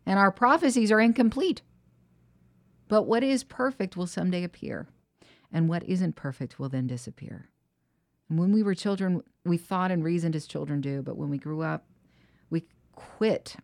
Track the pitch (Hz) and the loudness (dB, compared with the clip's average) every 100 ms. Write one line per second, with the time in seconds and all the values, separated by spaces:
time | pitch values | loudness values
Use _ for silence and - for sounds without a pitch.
0 | - 196 196 190 240 330 302 240 220 214 | 0 4 4 4 4 4 4 4 4 6
1 | 233 233 226 269 370 262 - _ _ _ | 6 4 2 2 0 -2 -8 _ _ _
2 | _ _ _ _ _ _ _ _ - 214 | _ _ _ _ _ _ _ _ 2 2
3 | 120 226 269 262 - - 262 262 190 175 | 4 2 2 0 -2 -4 -4 -2 -6 -4
4 | 180 - 180 180 175 - - - - _ | -6 -2 -2 -2 -4 -8 -10 -10 -12 _
5 | _ _ _ _ _ 165 165 170 - 185 | _ _ _ _ _ 0 0 0 -2 0
6 | 180 - 139 131 123 - 135 131 127 123 | 0 -2 -8 -8 -10 -8 -6 -4 -4 -6
7 | - - - - - _ _ _ _ _ | -10 -14 -14 -16 -18 _ _ _ _ _
8 | _ _ - 160 185 214 202 185 208 196 | _ _ -4 0 2 4 2 0 -2 -2
9 | 190 175 - _ 175 170 - 190 185 180 | 0 -2 -6 _ -2 -2 -2 -2 0 0
10 | 160 175 165 156 - 147 147 143 139 139 | 0 0 0 -4 -6 -8 -4 -4 -4 -6
11 | 131 - 147 143 147 156 160 160 - _ | -6 -6 -6 -6 -6 -6 -4 -6 -10 _
12 | _ _ _ _ - 165 - _ _ - | _ _ _ _ -6 -6 -6 _ _ -20
13 | - - 220 - - - | -16 -2 0 0 -6 -14